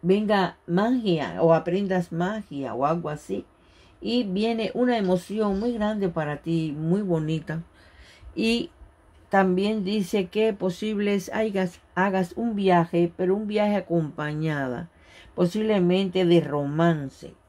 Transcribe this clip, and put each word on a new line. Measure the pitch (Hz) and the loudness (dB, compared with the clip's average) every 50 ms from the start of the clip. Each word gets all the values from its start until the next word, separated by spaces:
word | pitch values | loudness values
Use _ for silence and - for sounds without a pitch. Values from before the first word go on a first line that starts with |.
| - | 4
venga | 170 190 208 214 202 214 196 185 170 - - _ - | 4 2 2 4 2 2 2 2 0 -2 -8 _ 0
magia | 170 185 208 233 254 254 220 208 170 156 139 95 - 90 | 0 2 2 2 2 0 2 2 0 0 0 -4 -2 2
o | 127 165 165 | 4 6 6
aprendas | 160 160 175 170 196 202 190 185 180 170 - 170 | 4 4 0 -2 -2 0 0 0 -2 -2 -2 -4
magia | 165 175 185 214 220 208 _ 147 139 135 123 110 | -4 -2 -2 -2 -6 -8 _ -10 -8 -8 -6 -4
o | 120 135 | -2 0
algo | 143 165 175 165 156 | 0 0 0 -2 -6
así. | 151 151 - - 190 202 180 _ _ _ _ _ _ - - - - _ | -8 -10 -8 -8 -8 -8 -10 _ _ _ _ _ _ -20 -20 -20 -20 _
Y | - 202 226 247 240 | -6 -2 0 0 0
viene | 196 180 196 214 226 233 226 220 - - | 0 -2 0 0 0 0 -2 -4 -4 0
una | - 247 247 247 226 | 0 0 2 2 2
emoción | 202 185 185 185 - - 196 220 214 208 196 196 | 2 2 2 0 0 -4 -4 -2 0 0 0 0
muy | 214 247 240 | -2 -2 -2
grande | 220 214 208 214 208 196 185 | 0 -2 -2 -2 0 -2 -2
para | 170 165 156 147 147 143 | -2 -2 -4 -4 -4 -6
ti, | - 160 165 165 160 160 143 151 | -4 -2 -2 -2 -2 -2 -4 -4
muy | 156 160 175 202 | 0 0 0 0
bonita. | 214 190 170 160 156 156 160 160 151 - 156 165 170 - _ - - - _ - - - - - - - - | 0 0 -2 -2 0 -2 -4 -4 -4 -6 -8 -8 -8 -12 _ -20 -20 -20 _ -20 -20 -20 -20 -20 -20 -14 -6
Y | - - 226 233 233 - 339 _ _ - - _ _ _ _ _ _ _ _ | -2 0 0 0 0 -2 -6 _ _ -20 -20 _ _ _ _ _ _ _ _
también | - 196 190 185 180 180 196 208 220 220 190 | 2 2 4 4 2 0 0 0 -2 -2 -2
dice | 185 208 214 196 - - 208 190 175 | -2 -2 -2 -2 0 -2 -2 -2 -2
que | - 214 220 220 214 | -2 0 0 0 0
posibles | 202 175 185 170 - - 220 214 202 208 202 202 202 190 - - | -2 -4 -4 -4 -4 -4 -4 -2 -2 0 0 0 -2 -2 -4 -4
hagas, | 208 220 220 196 196 185 180 - - _ _ _ | -4 -4 -2 0 -2 -2 -2 -4 -10 _ _ _
hagas | - 185 202 190 190 185 175 - - | -2 0 0 2 0 -2 -2 -4 -6
un | 226 240 220 | -4 -4 -2
viaje, | 202 196 190 180 175 165 165 - 170 175 170 170 - | 0 2 4 4 4 4 2 2 0 0 0 0 -2
pero | 185 180 190 | 0 0 0
un | 208 220 208 | 0 -2 -2
viaje | 208 208 208 208 208 | 0 0 2 2 2
acompañada, | 202 185 - 165 170 160 147 - - 151 151 151 151 156 160 151 143 139 131 123 123 170 170 _ _ - - - - - - - | 0 -2 0 0 0 0 -2 -4 -6 -6 -4 -4 -2 -2 -2 -2 -2 -2 -4 -4 -6 -8 -12 _ _ -20 -20 -20 -20 -20 -16 -2
posiblemente | - 180 175 - 214 214 220 214 202 180 175 180 190 196 190 175 190 185 | 0 0 0 0 0 0 2 2 4 4 4 4 2 0 0 0 2 4
de | 170 170 170 | 6 6 6
romance | 151 139 139 147 143 139 143 156 165 170 165 151 139 135 - - - 139 - _ _ | 4 2 -2 -2 -2 -2 0 2 2 2 2 2 -2 -8 -12 -14 -20 -20 -20 _ _